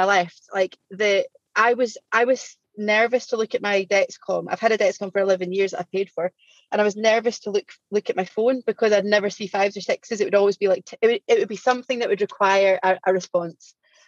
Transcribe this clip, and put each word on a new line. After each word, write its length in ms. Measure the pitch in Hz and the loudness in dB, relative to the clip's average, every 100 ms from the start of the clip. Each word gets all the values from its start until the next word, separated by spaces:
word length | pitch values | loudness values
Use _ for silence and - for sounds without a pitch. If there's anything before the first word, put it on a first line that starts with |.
I 20 | |
left, 380 | 190 196 175 - _ | 4 2 0 -6 _
like, 240 | 196 185 - _ | -2 -2 -4 _
the, 360 | 190 208 196 - _ _ 202 | -2 0 2 0 _ _ 0
I 180 | 233 | 2
was, 220 | 240 247 - - | 2 -2 -4 -4
I 120 | 220 | 0
was 320 | 240 254 - - _ 208 | 2 0 -4 -20 _ -8
nervous 500 | 208 214 233 247 - | 0 2 2 0 -2
to 80 | 226 | -4
look 180 | 220 | -2
at 80 | - | -4
my 220 | 208 196 190 | -2 -2 0
Dexcom. 600 | 202 190 - - 180 170 | 0 0 -4 -6 -6 -4
I've 120 | 180 | -2
had 120 | 226 | 0
a 60 | 214 | 2
Dexcom 320 | 202 - 202 | 0 -2 -4
for 60 | 202 | -2
eleven 320 | 196 185 180 | 0 0 -2
years 200 | 190 196 | -2 -2
that 80 | - | -4
I've 100 | 175 | -6
paid 200 | 190 196 | -6 -6
for. 200 | - 175 - _ _ _ | -6 -6 -8 _ _ _
And 100 | - | -2
I 40 | |
was 120 | 208 208 | 0 0
nervous 440 | 220 226 226 - | 2 2 0 -4
to 100 | 214 | -4
look, 220 | 202 - - _ | -4 -4 -14 _
look 200 | 202 - | -4 -2
at 60 | - | -4
my 80 | 185 | -4
phone 360 | - 226 262 - | -2 0 0 -2
because 260 | 202 220 | -2 2
I'd 120 | 208 | 2
never 260 | 202 208 196 | 2 0 0
see 160 | - 208 | -6 -6
fives 300 | 202 202 202 | -2 -2 -2
or 40 | |
sixes. 400 | - - - 214 | -4 -6 -4 -4
It 40 | |
would 100 | 208 | 0
always 240 | 196 202 196 | 2 2 2
be 100 | 202 | 0
like, 160 | 180 | -2
t-, 140 | - - | -4 0
it 60 | 226 | 0
would, 140 | 240 - | 2 2
it 120 | 233 | 0
would 100 | 233 | 0
be 80 | 202 | -2
something 440 | - 247 247 254 | -2 -2 -2 -4
that 80 | 233 | -2
would 100 | 196 | -2
require 580 | 202 - 196 196 196 190 | -2 0 2 4 4 2
a, 160 | 190 185 190 | 0 0 0
a 60 | |
response. 600 | 185 - 175 170 - - _ _ _ | -2 -2 -4 -4 -10 -20 _ _ _